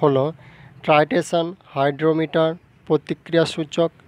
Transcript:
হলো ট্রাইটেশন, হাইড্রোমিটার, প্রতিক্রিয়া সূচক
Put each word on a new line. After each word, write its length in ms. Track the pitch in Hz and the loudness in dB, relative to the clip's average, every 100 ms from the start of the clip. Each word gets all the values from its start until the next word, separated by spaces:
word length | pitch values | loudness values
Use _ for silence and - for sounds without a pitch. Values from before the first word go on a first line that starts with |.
হলো 320 | 151 135 143 - - - - - | 2 2 0 -6 -18 -20 -20 -6
ট্রাইটেশন, 680 | - 151 151 175 156 170 165 190 _ | 0 2 2 -2 -2 -2 -4 -8 _
হাইড্রোমিটার, 880 | 143 139 139 156 160 156 165 160 170 _ _ - | -2 -2 0 0 0 -2 0 -2 -4 _ _ -2
প্রতিক্রিয়া 580 | 156 - 160 - 165 156 | -2 -2 -10 -2 0 0
সূচক 460 | - 151 - 165 - | -4 -6 -2 -2 -4